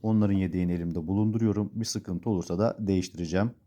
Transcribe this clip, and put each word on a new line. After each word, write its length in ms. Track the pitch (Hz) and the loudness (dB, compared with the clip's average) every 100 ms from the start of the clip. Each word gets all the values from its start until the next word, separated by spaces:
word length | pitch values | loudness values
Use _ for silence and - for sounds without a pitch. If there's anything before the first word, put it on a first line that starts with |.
Onların 300 | 110 110 104 | 0 2 4
yedeğini 380 | 98 92 90 90 | 2 2 0 0
elimde 360 | 87 87 82 80 | 0 -2 -4 -2
bulunduruyorum. 640 | 98 107 110 113 101 104 | 0 2 2 2 2 -2
Bir 120 | 110 113 | -4 -6
sıkıntı 440 | 107 101 87 117 | -6 -6 -6 -2
olursa 300 | 95 82 87 | -2 -2 0
da 160 | 113 - | 0 0
değiştireceğim. 720 | 101 95 90 - 82 90 117 - | 0 0 0 -6 -2 0 0 -4